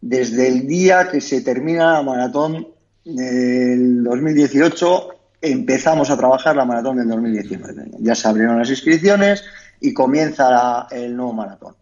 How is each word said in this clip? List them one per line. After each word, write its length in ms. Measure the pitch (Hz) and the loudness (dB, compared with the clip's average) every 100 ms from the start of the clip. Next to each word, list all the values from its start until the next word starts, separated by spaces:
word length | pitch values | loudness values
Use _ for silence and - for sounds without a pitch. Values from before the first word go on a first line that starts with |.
desde 460 | 120 131 120 117 127 | -4 -2 -2 0 2
el 200 | 127 135 | 0 -2
día 400 | 170 185 185 180 | 2 4 4 2
que 120 | 147 | -2
se 200 | - 131 | -4 -4
termina 520 | 117 127 151 165 165 | -2 -4 -2 0 2
la 80 | 160 | 2
maratón 680 | 139 127 127 135 156 160 - _ _ _ - | 0 -4 -4 -2 -4 -4 -12 _ _ _ -14
del 960 | 143 127 123 123 127 123 123 123 123 | -8 -4 -2 0 0 0 0 2 2
dos 160 | 120 123 | 0 -2
mil 140 | 156 | 0
dieciocho, 760 | 151 143 139 165 165 175 185 - - _ _ | 2 2 4 2 2 2 2 -2 -20 _ _
empezamos 680 | 156 127 - 131 - 160 139 | -4 -4 0 0 2 2 0
a 80 | 139 | 2
trabajar 380 | 127 131 - 147 | 2 2 2 0
la 100 | 123 | 0
maratón 320 | 120 123 127 | -2 -2 -2
del 100 | 117 | -2
dos 140 | 113 | -2
mil 120 | 117 | -2
diecinueve. 500 | 107 98 95 - - - - | -4 -6 -10 -12 -16 -16 -6
Ya 160 | 113 117 | -2 0
se 120 | 113 | 0
abrieron 300 | 110 113 117 | 2 2 0
las 140 | 120 | 0
inscripciones 720 | 135 156 160 180 202 202 202 - - - _ | -2 2 2 4 4 4 0 -4 -20 -20 _
y 140 | 143 | -4
comienza 560 | 127 131 147 156 151 131 | 0 2 2 0 2 4
la, 380 | 127 123 120 127 | 4 2 -2 -6
el 260 | 127 123 120 | -10 -8 -8
nuevo 180 | 123 | -6
maratón. 420 | 113 101 98 87 - | -6 -10 -14 -20 -20